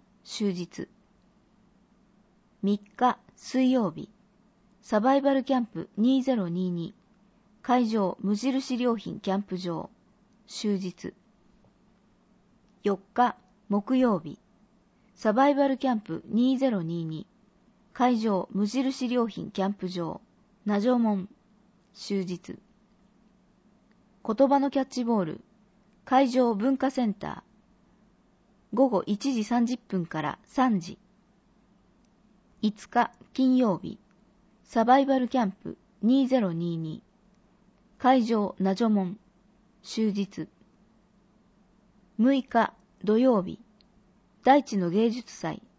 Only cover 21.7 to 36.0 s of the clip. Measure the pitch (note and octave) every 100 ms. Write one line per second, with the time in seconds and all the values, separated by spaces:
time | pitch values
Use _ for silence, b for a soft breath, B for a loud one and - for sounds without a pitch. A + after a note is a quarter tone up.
21.7 | _ _ - - G3 F3+ F3 - - _
22.7 | _ _ _ _ _ _ _ _ _ _
23.7 | _ _ _ _ _ - A3 C4+ C#4 C#4
24.7 | C#4 C4 B3+ A#3 A3+ E3 - _ _ _
25.7 | _ _ _ - B3+ C4 B3+ A#3+ G3+ B3+
26.7 | C4+ C4+ C4 A3+ - - - - _ _
27.7 | _ _ _ _ _ _ _ _ _ _
28.7 | G#3+ C4+ G3+ - G#3 C#4 A#3+ G#3 A#3+ A#3
29.7 | B3 - F#3 E3 D#3 D3+ - _ - C4
30.7 | G3+ E3 - _ _ _ _ _ _ _
31.7 | _ _ _ _ _ _ _ _ _ G#3+
32.7 | - - A#3+ A3+ - - - C4 B3+ A#3
33.7 | E3+ - - _ _ _ _ _ _ _
34.7 | A#3 A3+ C4+ C#4 C4 B3 B3+ G3+ - -
35.7 | - _ _